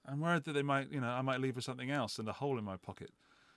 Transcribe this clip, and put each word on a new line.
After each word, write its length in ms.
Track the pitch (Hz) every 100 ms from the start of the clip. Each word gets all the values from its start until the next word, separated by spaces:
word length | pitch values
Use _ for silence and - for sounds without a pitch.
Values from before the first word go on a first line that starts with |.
| -
I'm 140 | 143
worried 240 | 170 170
that 80 | 147
they 100 | 143
might, 280 | 143 139 139
you 100 | 143
know, 80 | 120
I 140 | 123
might 180 | 131 127
leave 140 | 131
with 100 | 123
something 260 | 135 127 127
else 260 | 143 110 -
and 100 | 110
a 40 |
hole 260 | - 143 123
in 60 |
my 120 | 101 92
pocket. 340 | - - - - _ - -